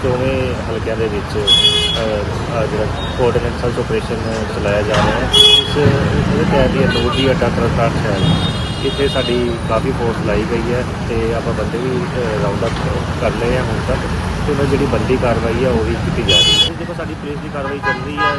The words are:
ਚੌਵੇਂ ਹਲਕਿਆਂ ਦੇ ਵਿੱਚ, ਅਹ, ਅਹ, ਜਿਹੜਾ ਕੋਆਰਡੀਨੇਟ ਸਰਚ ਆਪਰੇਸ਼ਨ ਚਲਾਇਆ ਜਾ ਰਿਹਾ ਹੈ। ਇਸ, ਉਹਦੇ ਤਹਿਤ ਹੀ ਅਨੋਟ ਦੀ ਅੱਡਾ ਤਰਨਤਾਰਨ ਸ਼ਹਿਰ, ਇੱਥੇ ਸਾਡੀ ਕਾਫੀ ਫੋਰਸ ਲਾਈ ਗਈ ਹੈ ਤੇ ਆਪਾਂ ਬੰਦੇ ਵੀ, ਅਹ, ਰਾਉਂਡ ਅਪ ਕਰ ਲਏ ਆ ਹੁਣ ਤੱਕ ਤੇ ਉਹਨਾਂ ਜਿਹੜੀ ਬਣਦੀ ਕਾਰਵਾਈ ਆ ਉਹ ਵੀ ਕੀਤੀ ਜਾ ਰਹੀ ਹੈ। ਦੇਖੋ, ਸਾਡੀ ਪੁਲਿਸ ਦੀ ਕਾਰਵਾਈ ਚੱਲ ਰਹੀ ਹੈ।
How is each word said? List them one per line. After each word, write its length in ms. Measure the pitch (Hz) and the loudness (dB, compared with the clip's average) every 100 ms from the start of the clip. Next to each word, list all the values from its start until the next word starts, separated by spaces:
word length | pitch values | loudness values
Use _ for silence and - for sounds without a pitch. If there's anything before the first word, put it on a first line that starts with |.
ਚੌਵੇਂ 500 | 127 123 131 131 127 123 104 | 0 0 0 0 -2 -2 -4
ਹਲਕਿਆਂ 260 | 113 113 110 | -4 -4 -2
ਦੇ 100 | 113 | -2
ਵਿੱਚ, 260 | 104 - | -2 -4
ਅਹ, 680 | 107 101 - - - - 113 | 0 4 6 4 2 0 0
ਅਹ, 640 | 110 107 98 101 - 117 110 | 0 -2 -2 -4 -2 -2 -2
ਜਿਹੜਾ 180 | 107 107 - - - | 0 -2 -2 -4 0
ਕੋਆਰਡੀਨੇਟ 420 | 123 117 117 117 | 2 2 -2 -2
ਸਰਚ 180 | 123 120 | -2 -2
ਆਪਰੇਸ਼ਨ 420 | 117 113 - 113 110 113 107 - | -2 -2 -2 -4 -2 -4 -4 -2
ਚਲਾਇਆ 260 | 101 101 | 0 0
ਜਾ 120 | 104 | 2
ਰਿਹਾ 180 | 107 104 | 2 2
ਹੈ। 160 | 110 - | 2 2
ਇਸ, 420 | - 427 415 - 143 | 6 6 6 4 2
ਉਹਦੇ 680 | 143 - - - - - 147 | 4 4 2 2 2 2 2
ਤਹਿਤ 240 | 139 127 135 | 4 2 2
ਹੀ 80 | 127 | 2
ਅਨੋਟ 300 | 120 120 123 | 2 0 2
ਦੀ 140 | 135 | 2
ਅੱਡਾ 180 | - 120 | 2 2
ਤਰਨਤਾਰਨ 500 | 113 110 110 117 - | 0 0 2 2 0
ਸ਼ਹਿਰ, 840 | 110 98 - - - - - - 135 | -2 0 2 2 0 -2 -4 -2 -2
ਇੱਥੇ 200 | 135 139 | 0 0
ਸਾਡੀ 280 | 139 123 123 120 117 - | 0 0 0 0 -2 0
ਕਾਫੀ 220 | 113 120 | 0 0
ਫੋਰਸ 340 | 123 117 104 104 | 0 -2 -2 0
ਲਾਈ 200 | 107 110 | 0 0
ਗਈ 220 | 117 117 | -2 0
ਹੈ 100 | 123 120 - - | -2 -2 -4 -2
ਤੇ 240 | 117 113 | -2 0
ਆਪਾਂ 200 | 113 117 | -2 -2
ਬੰਦੇ 240 | 107 104 117 | -2 -2 -2
ਵੀ, 140 | 127 | -2
ਅਹ, 500 | 127 123 131 117 107 | -2 -2 -2 -2 -2
ਰਾਉਂਡ 220 | 104 - 117 | -2 -2 -2
ਅਪ 160 | - - - - - | -2 -2 -2 -4 -2
ਕਰ 100 | 113 | -2
ਲਏ 260 | 104 117 127 | 0 0 0
ਆ 40 | |
ਹੁਣ 180 | 123 113 - | 0 -2 -2
ਤੱਕ 200 | 135 - - - - - | -2 -2 -2 -2 -2 -2
ਤੇ 60 | |
ਉਹਨਾਂ 140 | 143 143 | 0 2
ਜਿਹੜੀ 200 | 135 139 | 2 2
ਬਣਦੀ 320 | 120 107 131 | 0 0 0
ਕਾਰਵਾਈ 480 | 123 113 117 117 127 | 2 0 0 0 2
ਆ 40 | |
ਉਹ 140 | 117 | 2
ਵੀ 120 | 110 117 - | 0 -2 -2
ਕੀਤੀ 180 | - | 0
ਜਾ 140 | - - | 2 4
ਰਹੀ 220 | 302 415 | 4 2
ਹੈ। 140 | - - | 2 -2
ਦੇਖੋ, 140 | - | -8
ਸਾਡੀ 200 | 175 156 | -6 -8
ਪੁਲਿਸ 260 | 156 - 151 | -8 -8 -8
ਦੀ 100 | 156 | -8
ਕਾਰਵਾਈ 260 | 143 139 - | -6 -6 -4
ਚੱਲ 220 | 508 508 - | -4 -4 -4
ਰਹੀ 120 | - | -2
ਹੈ। 160 | 403 | -2